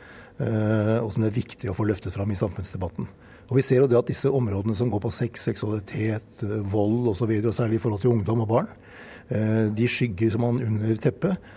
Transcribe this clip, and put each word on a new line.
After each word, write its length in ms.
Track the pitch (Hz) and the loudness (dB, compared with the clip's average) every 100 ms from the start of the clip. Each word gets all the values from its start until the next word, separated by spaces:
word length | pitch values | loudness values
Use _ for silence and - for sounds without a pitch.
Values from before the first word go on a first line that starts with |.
| - - - - | -20 -20 -16 -6
eh, 640 | 120 113 107 110 107 113 | -2 0 2 2 2 0
og 80 | 110 | 0
som 120 | 101 | 0
det 100 | 110 | 0
er 100 | 110 | 0
viktig 260 | - - 95 | -6 -6 -6
å 60 | 92 | -2
få 100 | 107 | 0
løftet 280 | 101 - | 0 -2
fram 180 | 92 101 | -4 -2
i 80 | 98 | 0
samfunnsdebatten. 720 | 107 92 95 - 92 - - - - - - | -2 -2 -8 -6 -8 -6 -10 -12 -20 -20 -2
Og 60 | 123 | 2
vi 60 | |
ser 200 | 135 131 | 4 6
jo 60 | 139 | 6
det 100 | 120 | 4
at 80 | 127 | 2
disse 240 | - 139 | 0 0
områdene 460 | 139 120 95 104 107 | 2 0 0 -2 0
som 140 | 123 | 0
går 100 | 104 | 0
på 100 | 113 | -2
sex, 320 | - 117 - | -2 -4 -4
seksualitet, 1040 | - 107 104 107 101 - 107 107 - - 107 | -4 -4 -2 -4 -6 -4 -2 -2 -6 -10 -6
eh, 180 | 107 | -4
vold 460 | 101 110 104 117 123 | -2 2 2 2 0
og 80 | 95 | 0
så 100 | 113 | 0
videre, 220 | 110 113 | 0 0
og 100 | 104 | 0
særlig 160 | 117 113 | 0 0
i 80 | |
forhold 180 | 117 104 | 0 0
til 140 | 123 117 | 2 2
ungdom 280 | 98 113 | 2 0
og 60 | 107 | 2
barn, 200 | 117 196 - - - - - - | 2 0 -8 -20 -20 -20 -16 -6
eh, 460 | 110 110 110 107 107 | -2 0 2 2 2
de 120 | 120 | 0
skygger 440 | - 127 90 110 | 0 -2 0 0
som 120 | 107 | 2
man 200 | 117 120 | 0 0
under 320 | 113 110 107 113 | 0 -2 0 0
teppet, 420 | 143 - 180 185 - | 0 0 -2 -2 -6